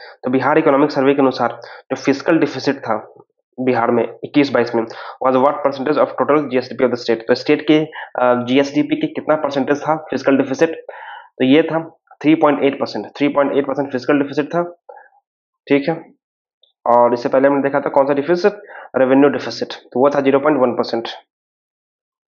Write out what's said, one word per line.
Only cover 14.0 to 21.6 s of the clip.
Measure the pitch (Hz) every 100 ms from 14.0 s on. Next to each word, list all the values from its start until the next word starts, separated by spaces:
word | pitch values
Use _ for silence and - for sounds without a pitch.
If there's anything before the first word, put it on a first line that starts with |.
| 123 147
डिफिसिट | 139 139 147
था। | 170 175 - - - - _ _ _ _ _ -
ठीक | 143 139
है, | 160 - _ _ _ _ _ _ _ -
और | 120 120
इससे | 117 139
पहले | 135 139
हमने | 139
देखा | 135 139
था | -
कौन | 143 135
सा |
डिफिसिट, | 139 139 175 202 - - - - 131
रेवेन्यू | 131 135 143
डिफिसिट, | 123 113 113 120 - -
तो | 123
वो | 143
था | 143
ज़ीरो | 135 139
पॉइंट | 151 143
वन | 123
परसेंट। | 117 117 117 - - _ _ _ _